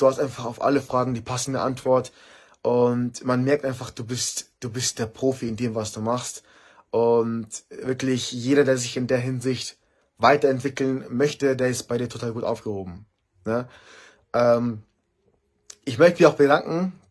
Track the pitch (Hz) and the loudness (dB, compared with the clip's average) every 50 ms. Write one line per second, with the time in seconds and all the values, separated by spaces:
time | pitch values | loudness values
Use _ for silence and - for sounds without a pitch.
0 | 135 131 131 - - 131 - - 120 117 123 - - 123 143 139 135 - 131 127 | 4 4 4 2 -4 -4 -4 -8 -10 -10 -6 -2 0 0 0 0 -2 -2 -2 -2
1 | 127 131 127 113 107 - 127 127 - 139 135 120 - 131 131 127 - 131 131 127 | -2 -2 -4 -6 -6 -6 -6 -6 -4 -4 -4 -2 -2 -2 -4 -2 0 2 2 2
2 | - - _ - - - - - - _ _ _ - 117 120 123 123 120 120 123 | 2 -2 _ -20 -20 -20 -20 -20 -20 _ _ _ -2 0 2 4 4 2 2 0
3 | 123 120 123 - - 127 127 127 127 135 147 147 - 135 123 127 131 127 - - | -2 -4 -6 -6 -2 -2 0 0 2 2 0 0 0 -4 -6 -6 -10 -12 -12 -12
4 | 120 110 127 123 - - - - - _ _ - - 120 107 127 120 - - - | -10 -8 -6 -6 -4 -6 -6 -8 -12 _ _ -12 -12 -8 -6 -4 -4 -4 -4 -4
5 | 120 110 - - 131 135 131 131 127 113 110 104 123 117 110 113 107 104 - 110 | -8 -8 -6 -2 0 0 0 0 -4 -6 -4 -4 -4 -4 -2 -4 -6 -6 -6 -6
6 | 110 113 120 123 123 - - - _ _ _ - _ - _ _ _ - - 113 | -4 -2 -2 -2 -4 -8 -12 -14 _ _ _ -20 _ -20 _ _ _ -4 0 2
7 | 117 117 117 117 113 113 113 113 110 - - - - - - - - 123 131 131 | 4 4 4 4 2 0 -2 -6 -8 -10 -14 -18 -18 -16 -14 -10 -6 -6 -4 -2
8 | 131 131 127 120 - - 127 123 113 131 143 143 143 131 131 127 120 120 - 127 | -2 -2 -2 -2 -2 -6 -8 -4 0 2 4 4 6 4 4 0 -2 -6 -4 -4
9 | 127 120 131 123 120 131 131 123 120 131 123 123 - - - _ _ _ _ _ | -2 0 0 0 0 -2 -4 -4 -4 -4 -4 -4 -6 -12 -14 _ _ _ _ _
10 | _ _ _ - 113 123 143 143 147 139 135 127 131 139 131 - 135 131 131 131 | _ _ _ 2 4 4 4 6 4 2 0 0 -2 -6 -4 -2 -2 -2 -2 -4
11 | - - 127 120 143 147 - - 139 135 131 123 127 127 123 123 - - 120 120 | -6 -6 -2 0 0 0 0 0 0 0 0 2 0 -2 -2 -2 -4 -4 -4 -4
12 | 123 120 - 123 123 117 110 120 - 87 117 113 - 113 104 98 95 92 87 98 | -4 -6 -8 -8 -8 -6 -6 -4 -4 -4 -6 -6 -6 -8 -8 -8 -8 -10 -12 -16
13 | 107 _ _ _ _ _ _ _ - 107 113 120 127 131 - - - - - - | -18 _ _ _ _ _ _ _ -6 -4 -4 -4 -4 -8 -16 -20 -20 -20 -20 -20
14 | - - _ _ _ _ - 120 120 120 120 117 120 120 113 107 - _ _ _ | -20 -20 _ _ _ _ 0 2 4 6 4 4 2 -2 -4 -6 -12 _ _ _
15 | _ _ _ _ _ _ _ _ _ _ _ _ _ - - _ - 139 120 107 | _ _ _ _ _ _ _ _ _ _ _ _ _ -20 -18 _ -8 -4 4 6
16 | 160 175 175 - 175 151 131 - 143 139 143 165 - - 160 170 185 185 - - | 6 6 8 8 6 6 8 6 6 6 6 4 2 0 -2 -2 -2 -4 -6 -10
17 | _ - | _ 2